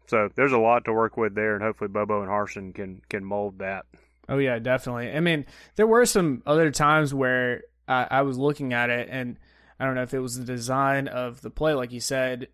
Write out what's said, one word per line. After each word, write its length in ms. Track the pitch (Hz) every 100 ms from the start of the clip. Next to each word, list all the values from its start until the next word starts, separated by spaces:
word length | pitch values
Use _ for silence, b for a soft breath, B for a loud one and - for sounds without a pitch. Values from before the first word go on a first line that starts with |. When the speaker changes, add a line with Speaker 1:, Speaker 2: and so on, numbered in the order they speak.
| -
Speaker 1:
so 240 | 110 104
there's 160 | - 139
a 60 | 123
lot 260 | 113 120 117
to 60 |
work 240 | 113 110 -
with 180 | 107 101
there, 180 | 107
and 80 | 104
hopefully 240 | 110 104 104
Bobo 340 | 104 104 104
and 60 | 98
Harsin 440 | 104 101 101 95
can, 280 | 90 95 92 -
can 160 | 104
mold 360 | 98 101 104 95
that. 240 | 95 95 - - b b -
Speaker 2:
Oh, 100 | 135
yeah, 200 | 135 117
definitely. 540 | 123 127 131 120 120
I 80 | 143
mean, 260 | 170 156 - B B -
there 100 | 220
were 200 | 226 240
some 360 | 208 165 123
other 280 | - 151 160
times 420 | 135 147 156 147
where 480 | 135 127 127 123 123 - _ -
I, 220 | 127 123
I 120 | 131
was 140 | 139 127
looking 360 | 143 143 135
at 180 | 120 120
it, 180 | 120 -
and 280 | 131 123 113 b b b -
I 60 |
don't 100 | 131
know 80 | 127
if 100 | 123
it 60 | 135
was 180 | 127 123
the 80 |
design 640 | 123 123 117 131 135 139 135
of 340 | 127 123 123
the 100 | 139
play, 240 | - 156
like 180 | 143 123
you 80 | 120
said, 480 | - 131 131 123 127